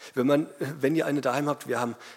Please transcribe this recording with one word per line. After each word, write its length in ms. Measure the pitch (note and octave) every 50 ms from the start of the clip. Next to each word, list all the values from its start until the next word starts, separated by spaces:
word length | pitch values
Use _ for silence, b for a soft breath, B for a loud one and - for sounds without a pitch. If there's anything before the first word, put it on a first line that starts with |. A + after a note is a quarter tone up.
| B B B
Wenn 140 | C3 B2 C3+
man, 200 | C#3+ D3 D#3+ - - -
wenn 360 | - C3+ D#3 D3+ C3 C3+ D#3+
ihr 120 | E3 E3+ -
eine 140 | C#3+ D3
daheim 280 | B2+ C3 A#2+ C#3+ D3 D3
habt, 180 | C#3+ - - -
wir 120 | B2 A#2
haben, 160 | B2 A#2+ A#2 - B B B